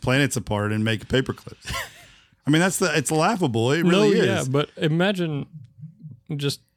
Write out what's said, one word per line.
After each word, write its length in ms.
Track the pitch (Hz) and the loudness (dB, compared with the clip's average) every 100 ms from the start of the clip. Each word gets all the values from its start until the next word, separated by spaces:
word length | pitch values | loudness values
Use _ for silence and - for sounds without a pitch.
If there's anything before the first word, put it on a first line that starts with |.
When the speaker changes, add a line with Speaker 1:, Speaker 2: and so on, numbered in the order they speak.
Speaker 1:
planets 340 | - 131 139 120 | 0 2 0 -2
apart 360 | 95 104 104 | -4 -2 -2
and 120 | 107 | -2
make 240 | 110 110 - | -2 -2 0
paperclips. 640 | 127 131 - - - - - - - - - _ _ - | 0 0 -6 -14 -16 -10 -10 -10 -16 -20 -20 _ _ 0
I 20 | |
mean, 80 | 156 | 2
that's 160 | 185 - | 2 0
the, 180 | 185 151 | 0 0
it's 160 | 143 | 0
laughable. 600 | 156 170 220 165 113 117 | 0 0 0 0 0 2
It 120 | 151 | 2
Speaker 2:
No, 60 | 175 185 | 4 4
Speaker 1:
really 160 | 214 190 185 | 4 4 2
Speaker 2:
yeah, 160 | 185 | 0
Speaker 1:
is. 80 | 135 | 0
Speaker 2:
but 200 | 135 151 - | -2 -2 -4
imagine 680 | 170 160 185 190 170 147 143 156 - - 160 - 156 - - 151 | -2 0 0 0 -4 -6 -8 -16 -20 -20 -20 -20 -20 -20 -10 -6
just 260 | 143 - _ | -4 -6 _